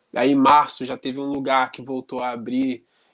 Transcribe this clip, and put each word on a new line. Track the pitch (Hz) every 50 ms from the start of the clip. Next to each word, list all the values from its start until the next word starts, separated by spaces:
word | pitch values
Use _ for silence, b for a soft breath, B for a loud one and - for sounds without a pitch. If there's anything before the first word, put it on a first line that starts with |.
| _ _ -
aí | - 123 139
em | 143
março | 139 135 135 147 147 147 143 - - 131
já | 127 127
teve | - - 135 127 139
um | 139 139
lugar | 143 139 135 135 135 131 127 127
que | - -
voltou | 123 131 131 131 123 - 135 123
a | 123 123
abrir, | 120 120 110 120 127 131 135 131 123 113 _ _ _ _ _ _